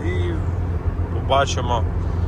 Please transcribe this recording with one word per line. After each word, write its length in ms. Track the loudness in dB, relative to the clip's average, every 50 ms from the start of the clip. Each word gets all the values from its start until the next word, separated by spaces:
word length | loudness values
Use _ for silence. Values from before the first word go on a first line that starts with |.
| 0
і 260 | 0 0 0 0 0 0 0 -2 -2 0 0 0 -2 -2 -2 -2 -2 0 0 -2 -2 -2
побачимо, 680 | -2 0 2 2 2 2 2 0 0 0 0 2 2 2 0 0 -2 -2 0 0 0 0